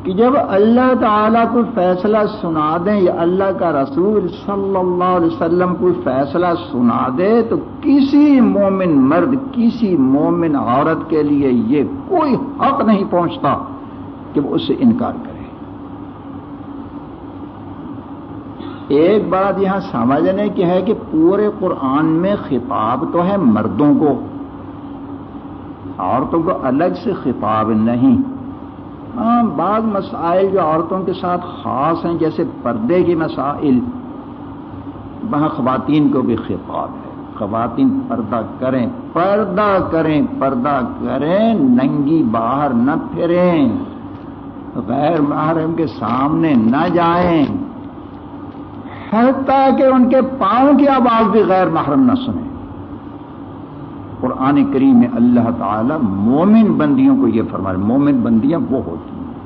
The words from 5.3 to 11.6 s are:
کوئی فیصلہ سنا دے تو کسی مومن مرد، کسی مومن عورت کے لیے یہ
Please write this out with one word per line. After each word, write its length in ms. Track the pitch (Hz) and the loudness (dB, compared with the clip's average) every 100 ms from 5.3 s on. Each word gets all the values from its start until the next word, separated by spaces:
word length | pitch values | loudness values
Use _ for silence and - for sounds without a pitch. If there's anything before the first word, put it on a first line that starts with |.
| - 170 175 180 175 | 0 0 2 2 2
کوئی 180 | 180 170 | 2 2
فیصلہ 420 | - 131 139 175 180 165 - | 0 0 0 0 0 -2 -4
سنا 360 | 120 120 120 127 127 | 0 2 2 -2 0
دے 240 | 190 233 | 2 2
تو 140 | 220 170 - - | 2 -2 -4 -6
کسی 600 | 277 277 277 285 302 269 | 2 4 4 6 6 6
مومن 500 | 214 190 196 190 180 | 6 4 2 2 2
مرد، 440 | 147 131 165 180 - - | 4 4 4 2 0 -2
کسی 460 | - 233 - 208 170 | 0 0 2 0 2
مومن 580 | 131 139 160 170 165 143 | 4 4 2 2 0 0
عورت 540 | 113 127 151 160 - | 0 2 2 0 0
کے 140 | 160 | 0
لیے 260 | 147 143 139 | 2 2 4
یہ 320 | 123 | 2